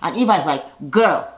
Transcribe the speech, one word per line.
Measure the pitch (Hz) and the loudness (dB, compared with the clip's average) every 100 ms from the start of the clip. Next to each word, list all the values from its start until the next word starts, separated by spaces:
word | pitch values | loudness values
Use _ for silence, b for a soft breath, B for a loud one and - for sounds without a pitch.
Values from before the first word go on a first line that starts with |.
And | 170 175 | -6 0
Eva | 240 | 2
is | 208 156 | 2 2
like, | 139 - - 143 | -4 -6 -14 -4
Girl | 165 - 143 - | 2 2 2 -4